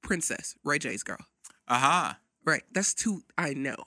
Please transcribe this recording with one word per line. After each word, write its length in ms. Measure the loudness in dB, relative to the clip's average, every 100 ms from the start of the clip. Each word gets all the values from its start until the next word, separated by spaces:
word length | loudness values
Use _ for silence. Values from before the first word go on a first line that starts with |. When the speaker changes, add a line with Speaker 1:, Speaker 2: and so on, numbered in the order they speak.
Speaker 1:
Princess, 520 | -2 -2 -2 -4 -8 -10
Ray 140 | -2 -2
J's 240 | 0 -6
girl? 160 | -8 -10 -12 _ -20 _ 0
Speaker 2:
Aha. 500 | 4 6 4 2 -4 _ _ 0
Speaker 1:
Right. 160 | 0 0
That's 220 | -2 0
two 280 | 0 -2 -2 -6 -4
I 160 | -2
know. 240 | -2 -4 -6